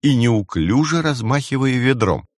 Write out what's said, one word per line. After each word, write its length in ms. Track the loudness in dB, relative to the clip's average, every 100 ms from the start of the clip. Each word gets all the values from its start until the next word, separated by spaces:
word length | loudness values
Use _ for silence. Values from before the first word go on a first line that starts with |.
и 140 | 2 2
неуклюже 880 | 2 0 -2 -4 0 0 0 0
размахивая 720 | -2 -4 -2 -2 -2 -2 -2 0
ведром. 480 | 0 2 0 0 -6